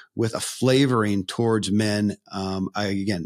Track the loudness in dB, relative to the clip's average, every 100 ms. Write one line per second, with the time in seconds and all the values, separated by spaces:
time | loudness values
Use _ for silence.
0 | -14 -4 -4 -2 -8 -2 2 4 4 4
1 | 2 0 -2 -2 0 2 2 0 2 2
2 | 0 -2 -10 -8 -4 -4 -4 -4 -4 -4
3 | -2 -4